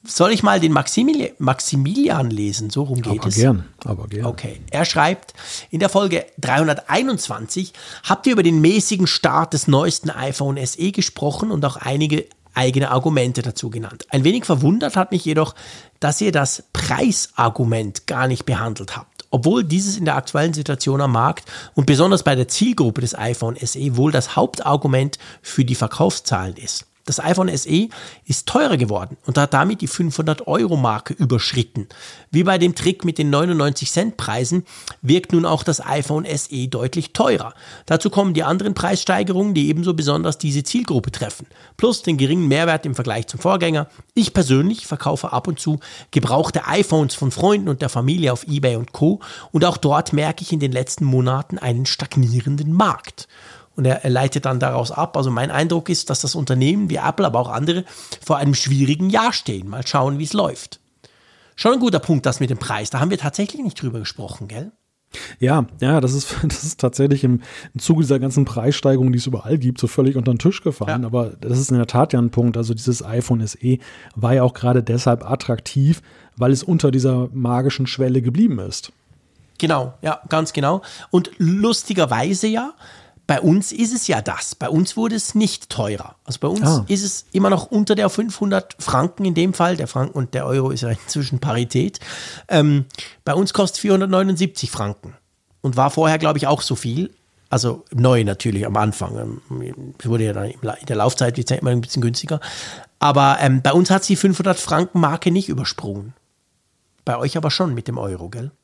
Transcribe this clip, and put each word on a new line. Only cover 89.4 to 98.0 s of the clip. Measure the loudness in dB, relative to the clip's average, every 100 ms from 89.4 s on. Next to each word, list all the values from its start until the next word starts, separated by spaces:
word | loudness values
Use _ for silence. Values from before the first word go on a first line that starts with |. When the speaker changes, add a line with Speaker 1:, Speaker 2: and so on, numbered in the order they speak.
| 0
Speaker 1:
Fall. | 2 0 0
Der | -4
Franken | -2 -2 -2
und | -4
der | -4
Euro | -2 0 0
ist | -2
ja | -4
inzwischen | -4 -4 -6 -4 -2
Parität. | -2 -2 0 0 -2 -4 -14 -14 -14 -16 -2
Ähm, | 2 4 2 0 -10 -18 -8
bei | -2
uns | 0 0
kostet | 0 0 0
vierhundertneunundsiebzig | 2 2 4 2 2 0 -2 -2 -10
Franken | -6 -6 -6 -14 -20 _ _ _ _
und | -2 2
war | 2
vorher, | 4 2 2
glaub | 2 0
ich, | 0
auch | 0
so | 0
viel. | -4 -2 -4 -4 _ _ _ _
Also | -2 0 -4 _
neu | 2